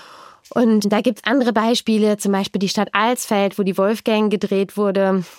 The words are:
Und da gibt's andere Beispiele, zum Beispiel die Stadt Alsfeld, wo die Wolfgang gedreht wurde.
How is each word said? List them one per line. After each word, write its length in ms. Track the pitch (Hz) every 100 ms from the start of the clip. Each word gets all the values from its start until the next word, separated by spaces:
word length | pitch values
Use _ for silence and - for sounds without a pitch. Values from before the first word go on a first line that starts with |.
| - - - - -
Und 400 | 240 233 214 202
da 80 | 208
gibt's 220 | 247 208
andere 280 | 208 269 240
Beispiele, 640 | 214 226 240 - 214 214 208
zum 160 | 202
Beispiel 260 | 190 196 190
die 100 | 190
Stadt 200 | - 202
Alsfeld, 680 | 202 220 247 - 202 196 -
wo 40 |
die 160 | 196 185
Wolfgang 520 | 196 226 - 214 214
gedreht 460 | 208 202 196 196 202
wurde. 480 | 208 190 190 190 170